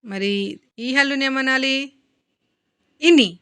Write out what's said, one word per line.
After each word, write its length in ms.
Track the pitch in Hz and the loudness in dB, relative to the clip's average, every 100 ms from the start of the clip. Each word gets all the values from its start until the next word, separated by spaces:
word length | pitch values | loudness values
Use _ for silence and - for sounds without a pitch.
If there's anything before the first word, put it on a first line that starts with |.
మరి 300 | 233 196 196 202 196 - _ - | -10 -6 -2 -2 -4 -8 _ -12
ఈ 100 | 240 | -4
హల్లుని 320 | 269 277 277 269 | 0 0 0 -2
ఏమనాలి? 500 | 269 262 262 262 269 277 _ _ _ _ _ _ _ _ _ _ _ | -2 -2 -2 -2 -4 -6 _ _ _ _ _ _ _ _ _ _ _
ఇని. 280 | 311 330 208 170 | 4 6 4 -2